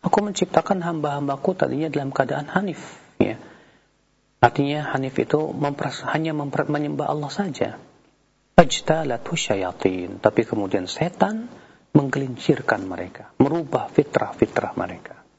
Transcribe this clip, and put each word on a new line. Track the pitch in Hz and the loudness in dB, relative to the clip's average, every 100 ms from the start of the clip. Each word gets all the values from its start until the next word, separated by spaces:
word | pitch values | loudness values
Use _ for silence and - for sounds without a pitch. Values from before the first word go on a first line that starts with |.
| - | 2
Aku | - | 2
menciptakan | 208 190 180 - - 190 170 | 2 -2 0 2 2 -2 -2
hamba-hambaku | 165 147 143 143 139 - 185 | -2 -2 -2 -2 -2 -2 0
tadinya | 139 131 160 | 0 0 -2
dalam | 143 139 | -2 -4
keadaan | 131 135 143 147 | 0 0 0 -2
hanif, | - 196 165 - - - _ | -2 -2 -8 -12 -20 -20 _
ya. | - 107 - - _ _ _ _ _ _ _ _ | 0 0 -12 -20 _ _ _ _ _ _ _ _
Artinya | 120 - 143 147 143 | 4 4 0 0 -2
hanif | 131 135 131 | -4 -2 -2
itu | - 151 156 | 2 2 0
memperas-, | 139 143 143 147 - - | 0 0 0 -4 -4 -4
hanya | 156 160 | -2 -2
memper-, | 151 143 135 151 | -2 -4 -2 0
menyembah | 147 147 147 147 | 0 -2 -2 -2
Allah | 147 147 | -2 -4
saja. | - 202 135 - 110 - _ _ _ _ _ _ | -4 -4 -2 -4 -4 -18 _ _ _ _ _ _
Fajtalatu | - 170 - - 156 151 117 - | 8 8 6 0 0 2 -4 -4
syayatin, | 165 - 101 92 - 98 92 87 - | -6 -2 -2 -2 0 0 0 -6 2
tapi | 107 - - | 2 4 0
kemudian | 110 98 98 90 | 0 0 -2 -4
setan | - 165 - 190 220 240 - - _ _ | -2 -2 2 0 0 -8 -14 -20 _ _
menggelincirkan | 151 139 135 135 117 - 139 - 107 95 | 2 4 -2 -4 -6 0 0 2 -2 -2
mereka, | 87 92 - - _ | -8 -10 -12 -20 _
merubah | 135 165 147 123 113 | 2 2 -2 -2 0
fitrah-fitrah | - 147 - - - - - - - | 2 2 2 -2 0 0 2 -2 -4
mereka. | 92 - - - _ | -6 -6 -16 -20 _